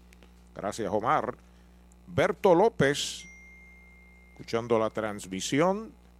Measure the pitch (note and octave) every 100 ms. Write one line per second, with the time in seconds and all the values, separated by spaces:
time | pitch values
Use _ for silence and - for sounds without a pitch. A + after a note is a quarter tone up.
0 | - - - - - - G2 G#2 G2+ G#2
1 | A#2 D3 A2 - - - - - - -
2 | - E3+ F3+ - G3 E3+ A3 - C#3 C#3+
3 | - - - - - - - - - -
4 | - - - - - A#2 A#2 A#2 A2 A2
5 | G#2+ G#2 F#2 F#2+ - C#3 F3 G3+ A3 -
6 | - -